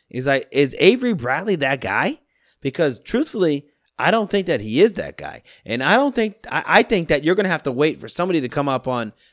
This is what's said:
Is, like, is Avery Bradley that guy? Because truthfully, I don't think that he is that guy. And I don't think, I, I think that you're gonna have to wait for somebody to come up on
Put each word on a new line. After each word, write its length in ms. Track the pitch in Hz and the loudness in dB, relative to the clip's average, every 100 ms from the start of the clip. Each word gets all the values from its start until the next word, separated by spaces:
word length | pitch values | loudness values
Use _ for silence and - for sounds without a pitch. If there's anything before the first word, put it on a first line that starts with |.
| _ | _
Is, 160 | 123 131 | -6 0
like, 200 | 139 - | 0 0
is 240 | 127 139 123 | 0 0 4
Avery 360 | 175 247 247 | 4 4 2
Bradley 420 | 190 120 143 208 180 | -2 -2 -4 -2 0
that 260 | 135 135 | 0 -2
guy? 380 | 95 104 170 311 _ _ _ _ | -2 -2 -2 -4 _ _ _ _
Because 380 | 139 - 151 117 | -6 0 -2 -2
truthfully, 680 | - 240 311 220 170 143 - _ _ - | -4 -2 -2 0 0 0 -4 _ _ -4
I 100 | 147 | 0
don't 180 | 226 208 | 0 0
think 180 | 202 180 | -2 0
that 140 | 135 | -2
he 200 | 107 120 | 0 4
is 120 | 220 | 4
that 240 | 190 71 71 | 2 -10 -10
guy. 240 | 73 - _ - - | -14 -14 _ -18 -8
And 180 | 120 | -4
I 120 | 135 226 | 2 2
don't 180 | 277 240 | 2 0
think, 200 | 220 - - | -2 -4 -8
I, 140 | 147 - | -6 2
I 180 | 190 | 4
think 240 | 247 202 160 | 4 0 2
that 140 | 147 | 0
you're 100 | 151 185 | 2 0
gonna 140 | 190 | 0
have 140 | 160 | -2
to 80 | 143 | -2
wait 280 | 123 156 - | 0 0 0
for 80 | - | -8
somebody 320 | - 185 165 | -4 -2 -2
to 80 | 123 | -2
come 200 | 147 143 | -2 -2
up 180 | 131 131 | -2 -2
on 260 | 123 110 - _ | -4 -6 -10 _